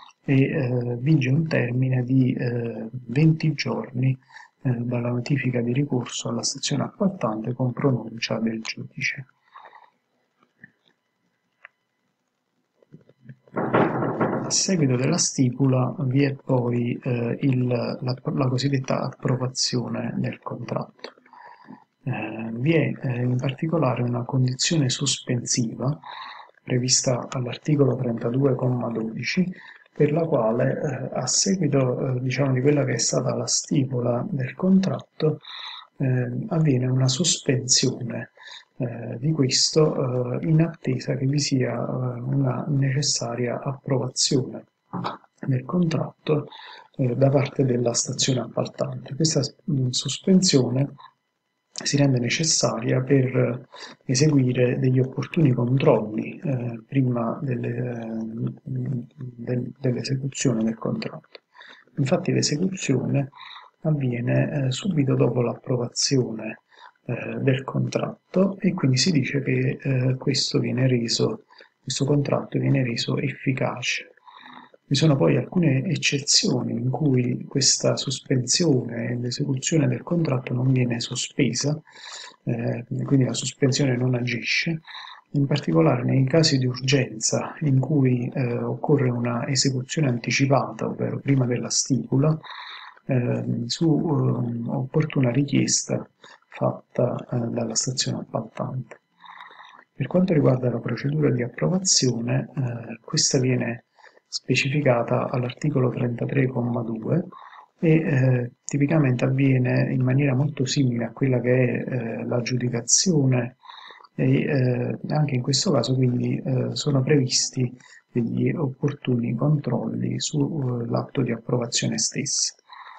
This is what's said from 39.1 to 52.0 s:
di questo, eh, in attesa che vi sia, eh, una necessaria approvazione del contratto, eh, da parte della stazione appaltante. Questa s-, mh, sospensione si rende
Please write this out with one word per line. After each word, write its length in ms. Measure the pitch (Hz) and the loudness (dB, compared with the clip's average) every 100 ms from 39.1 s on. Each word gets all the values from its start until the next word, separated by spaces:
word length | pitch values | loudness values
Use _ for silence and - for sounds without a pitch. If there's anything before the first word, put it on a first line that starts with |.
| 120 | -4
di 140 | 135 | -2
questo, 1080 | 160 127 - - 160 156 - 131 127 123 127 | 2 2 2 2 4 4 2 -2 -2 -2 -2
eh, 80 | 165 | 2
in 140 | 156 | 4
attesa 560 | 165 - 131 127 - 131 | 4 0 -4 -2 -2 -2
che 80 | 131 | 0
vi 140 | 143 | 0
sia, 340 | 135 135 123 | 0 0 0
eh, 460 | 120 139 131 127 120 | -2 -4 -2 -4 -4
una 420 | 123 135 135 123 - | -2 0 2 0 -2
necessaria 880 | 139 139 135 143 - 117 120 123 120 | 0 2 0 0 -2 -4 -2 -2 -2
approvazione 1080 | - 131 - 135 127 - - 143 127 - - _ _ 185 175 - - _ - | -4 -8 -2 -2 -2 -2 0 0 0 -8 -16 _ _ -8 -6 -8 -14 _ -2
del 200 | 127 - | -2 0
contratto, 840 | 180 170 156 - - - 147 139 - - - - - | 0 0 0 -4 -8 -2 -2 -2 -12 -20 -20 -16 -2
eh, 180 | 131 120 | 0 4
da 120 | 135 | 4
parte 360 | 139 127 - 131 | 4 2 0 0
della 280 | 120 120 | 2 0
stazione 460 | 117 - - - 123 | 0 -4 -2 0 0
appaltante. 760 | 113 - - - 135 131 - 139 | -2 -4 -4 -4 -6 -6 -10 -2
Questa 280 | 156 151 | 0 2
s-, 100 | 123 - - | -2 -6 -2
mh, 240 | 143 127 | 0 0
sospensione 1040 | 123 - - - 190 180 143 120 123 139 - - _ _ _ _ _ _ - | -2 -4 -4 4 4 6 4 4 2 0 -4 -20 _ _ _ _ _ _ -8
si 140 | - | -2
rende 240 | 139 | 4